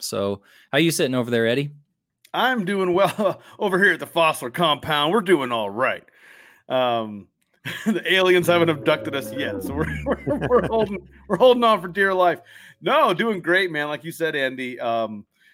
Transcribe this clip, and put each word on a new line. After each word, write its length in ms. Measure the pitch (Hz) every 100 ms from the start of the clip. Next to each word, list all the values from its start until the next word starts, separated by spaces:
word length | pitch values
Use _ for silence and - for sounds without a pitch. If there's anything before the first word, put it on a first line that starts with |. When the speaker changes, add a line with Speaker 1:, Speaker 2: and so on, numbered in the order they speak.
Speaker 1:
So, 420 | - 101 101 98 _ _ _
how 60 | 143
you 120 | 165
sitting 240 | 151 143
over 160 | 127 117
there, 160 | 117 113
Eddie? 240 | 127 143 - _ _ _ _ _
Speaker 2:
I'm 300 | 170 240 254
doing 300 | 180 196 185
well 460 | 175 190 - 196 - -
<laughs> 80 | -
over 200 | 208 180
here 100 | 202
at 80 | 220
the 60 | 143
Fossler 460 | 170 160 147 139
compound. 600 | 170 165 143 156 147 151
We're 80 | 226
doing 320 | 180 160 127
all 180 | 117 104
right. 340 | 104 127 92 - _ - - - _ -
Um, 580 | 131 127 117 110 104 90 _ _ _
<laughs> 220 | 127 -
the 180 | 214 175 160
aliens 360 | 190 185 180 170
haven't 240 | 175 165
abducted 440 | 147 160 151 151
us 180 | 139 -
yet, 280 | 139 123 101
so 100 | 139
we're, 120 | 143 156 -
<laughs> 80 | 277
we're, 420 | - - 277 233
we're 180 | 247 180
holding, 400 | 226 202 196 - - -
we're 80 | 190
holding 280 | 254 247
on 160 | 233 208
for 80 | 180
dear 260 | 170 196
life. 260 | 185 175 156 - - - -
No, 320 | 165 294 262
doing 300 | 170 226 190
great, 280 | 160 180 185
man. 160 | 151 147
Like 140 | 147
you 80 | 165
said, 220 | - 160 147
Andy, 420 | 131 131 127 123
um, 460 | 120 117 110 104 - _ _